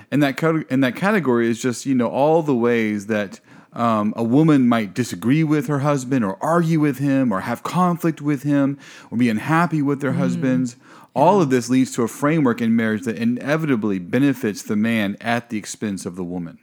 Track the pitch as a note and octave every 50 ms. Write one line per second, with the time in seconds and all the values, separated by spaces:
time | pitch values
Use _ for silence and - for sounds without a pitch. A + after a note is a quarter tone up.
0 | - - B2 C#3+ D3 C#3 C3 - E3 D#3+ D#3+ D#3 - - C3 C3 C3+ B2 A2+ -
1 | F3 G3+ A3 G3+ D3+ C3 A#2+ A#2 A#2 A#2 A#2 A2 - C3 A#2 - - C#3 C3+ B2
2 | A#2 G#2 D#2+ B2 C#3 D#3 D#3+ E3+ D#3 D3 C3+ A#2 A#2 A#2+ A#2+ A#2 A2 G#2+ G#2+ G#2
3 | G2 G#2 A2 G#2 G#2 F#2+ - - _ _ - - - _ - - A#2 A#2 A2+ G#2+
4 | G#2 G#2+ - - A#2 A2+ B2 C#3+ D#3+ D#3+ D3+ C3+ B2+ A#2+ A#2 A2+ G#2+ F#2+ - C3
5 | A#2+ - - F2 G2 A#2 C#3 D#3 D#3+ D3 D3+ D3+ C3 C#3+ D3 C3+ C3+ D3+ D3 C3+
6 | B2+ B2 C#3 C3 A2 F#2+ F#2+ - - D3+ E3 F3 E3+ D#3+ E3 D#3 D3+ D3 C3 -
7 | C#3+ C#3+ C3+ C3+ C3 A#2+ G2 F#2+ F#2 A#2 A#2+ - - - - F3 F#3 F3 E3+ E3
8 | - E3 D#3 - D3 D3 D3 B2+ C#3+ D3 C#3+ C#3+ C#3 C3+ C#3 C#3 - - - -
9 | - - - A2+ B2 A#2 G#2+ G#2+ - C3+ D#3 - A#2 A#2+ D#3+ D#3 C#3 C#3+ C#3+ C3+
10 | C#3+ C3 C3 - - B2+ A#2+ - C3+ C3 B2+ B2+ C3 A#2+ - _ _ - - -
11 | - _ - A#2+ C#3+ F3 G#3 G3+ E3+ C3+ B2+ B2+ A#2 A#2+ B2+ C3 C3 B2 - -
12 | A#2 A2 - - C#3+ D3 E3 E3 C#3+ A#2+ A2+ - A#2 A2+ A2+ A#2 A2+ A2 G#2+ G#2
13 | F2 A2+ G#2 - A#2 A#2 B2 B2 G2 C3 D3+ D#3+ D#3+ D3+ C3 A2 A2 G#2+ G2 F#2+
14 | F2 F2+ A2+ B2 C#3+ C#3+ C3 C3 - G#2+ G2 F#2 - - A2 G#2 A2 A#2 A#2 A2+
15 | G#2 G2 G2+ - - A#2 A#2 A#2+ - - A2 G#2 F2+ - - - A2+ G#2+ G2 F2
16 | - G2 F2 F#2 F2+ F2 F2+ F2+ F2 D#2+ D2+ -